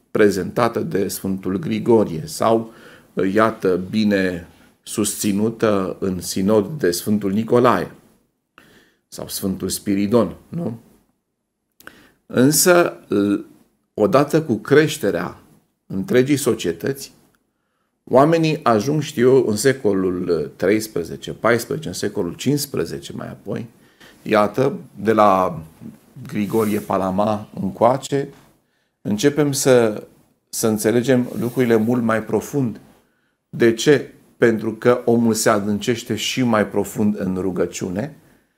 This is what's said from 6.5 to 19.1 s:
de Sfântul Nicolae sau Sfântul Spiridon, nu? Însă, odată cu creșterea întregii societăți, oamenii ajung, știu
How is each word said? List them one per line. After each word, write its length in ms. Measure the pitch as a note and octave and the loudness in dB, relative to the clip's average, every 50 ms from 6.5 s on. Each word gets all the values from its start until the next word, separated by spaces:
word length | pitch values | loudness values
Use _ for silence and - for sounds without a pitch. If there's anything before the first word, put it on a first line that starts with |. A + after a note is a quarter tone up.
| A2 A2 G2 F2 D#2+ D2 | 2 2 2 0 -4 -2
de 120 | - F2+ | -2 -2
Sfântul 400 | F2 - - - G#2+ G2+ G#2 G2 | -2 -2 -2 -2 -2 -2 -2 -2
Nicolae 600 | F#2+ G#2+ A2+ A2+ B2 A#2+ B2 B2+ A2 F2+ D#2 C#2 - - _ _ _ _ _ _ _ _ _ _ _ _ - _ _ _ _ _ _ _ _ _ | -2 -2 -2 0 2 4 4 4 2 2 -2 -6 -10 -18 _ _ _ _ _ _ _ _ _ _ _ _ -20 _ _ _ _ _ _ _ _ _
sau 200 | - - D2+ - | -16 -14 -12 -10
Sfântul 420 | - - - F#2+ F#2 - F2+ F#2 | -8 -6 -4 -4 -4 -4 -4 -6
Spiridon, 680 | E2+ - - G#2 G2+ G2 G#2 G2 G#2+ A#2+ G#2+ F2 E2 - - - | -6 -4 -2 -2 0 0 0 2 2 2 2 0 -4 -10 -16 -12
nu? 300 | - E3+ F3 C3+ A2+ A2+ - _ _ _ _ _ _ _ _ _ _ _ _ _ _ _ _ _ _ _ - - - - - _ _ _ _ | -10 -8 -6 -8 -8 -10 -14 _ _ _ _ _ _ _ _ _ _ _ _ _ _ _ _ _ _ _ -20 -20 -20 -20 -20 _ _ _ _
Însă, 720 | - - A2+ B2 C#3 D#3 D#3 - F#3 F3 F3 E3+ - - - - - - G2+ G2+ G2+ G2+ - - - - _ _ _ _ _ _ _ _ | -4 0 2 2 4 4 2 4 4 4 4 4 2 -2 -8 -8 -2 0 0 2 2 0 -2 -4 -8 -20 _ _ _ _ _ _ _ _
odată 480 | - G#2+ G2 F#2+ C3 C#3+ C#3+ - D#3+ | 0 2 4 4 4 2 2 0 -2
cu 140 | D#3 - A#2 | 0 0 -2
creșterea 840 | G#2 - - C#3+ D3+ D#3 D3+ D#3 - - G2+ F2+ E2+ F2 D2 - - - _ _ _ _ _ _ _ _ | -4 0 4 4 4 4 4 0 -2 -2 -2 -2 -2 -4 -8 -10 -14 -20 _ _ _ _ _ _ _ _
întregii 520 | - - F#2+ F#2+ - A2+ B2 C3 C3+ D3 C3 | -10 -8 -6 -2 0 2 2 4 4 2 0
societăți, 760 | - B2 A2 - - F2 E2 - - G2+ - - - - _ _ _ _ _ _ _ _ _ _ _ _ _ _ _ _ _ _ _ | 2 0 0 0 -2 -4 -4 -4 -4 -6 -6 -6 -10 -18 _ _ _ _ _ _ _ _ _ _ _ _ _ _ _ _ _ _ _
oamenii 540 | - - B2 C#3 D#3 E3+ E3 E3 D#3 D#3 - - | 2 4 4 6 6 4 4 2 2 0 0 2
ajung, 380 | A#2 A#2 C#3 - C3 D3+ D#3 | 2 2 2 2 0 -2 -2
știu 340 | D3+ - | -4 -4